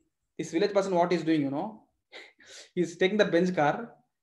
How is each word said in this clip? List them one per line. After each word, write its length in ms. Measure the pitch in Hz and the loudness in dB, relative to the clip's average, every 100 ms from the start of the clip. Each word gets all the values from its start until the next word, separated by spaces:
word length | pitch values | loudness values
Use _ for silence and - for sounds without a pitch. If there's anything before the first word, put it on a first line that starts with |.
| _ _ _ - | _ _ _ -12
This 120 | 156 | -4
village 220 | 165 202 | -2 0
person, 220 | 202 190 | 0 0
what 180 | 175 175 | 0 2
he's 100 | 175 | 0
doing, 200 | 156 160 | 0 0
you 80 | 135 | 0
know, 320 | 143 214 - _ _ _ - - | -4 -8 -12 _ _ _ -20 -20
<laughs> 460 | _ - - - | _ -20 -20 -8
he's 220 | 180 165 - | -4 -4 0
taking 220 | 185 214 | 0 2
the 60 | |
Benz 260 | 185 170 180 | 2 2 2
car 420 | 180 147 208 233 - _ _ | 2 0 0 -8 -18 _ _